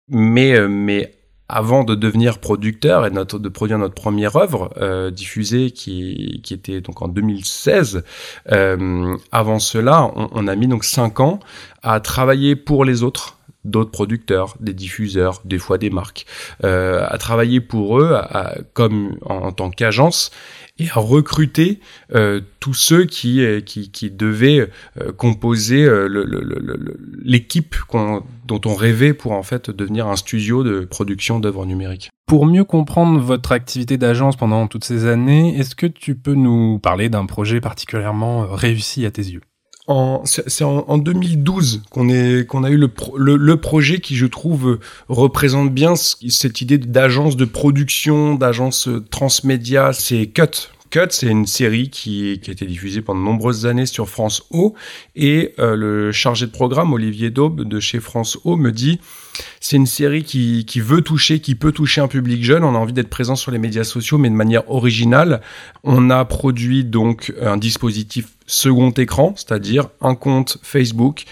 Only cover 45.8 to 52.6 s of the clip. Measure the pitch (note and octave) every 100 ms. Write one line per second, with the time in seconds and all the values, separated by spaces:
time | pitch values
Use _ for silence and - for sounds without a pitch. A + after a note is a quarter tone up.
45.8 | D#3+ E3+ - - A#2+ - C3+ A2+ B2 D3
46.8 | A#2+ B2 C3 B2+ D3+ B2+ B2 - D3 C#3+
47.8 | C#3+ - D3+ D3+ D3+ C#3+ B2+ A#2 C3 B2+
48.8 | B2+ A2+ G#2+ - C#3 - C3+ C3 A#2 C3+
49.8 | C#3 C3 - A#2+ G#2+ - D#3 - - _
50.8 | - D#3 - - B2 G#2+ G#2 - A#2+ A2+
51.8 | C3+ - A2 G2+ G2+ F#2+ - F#2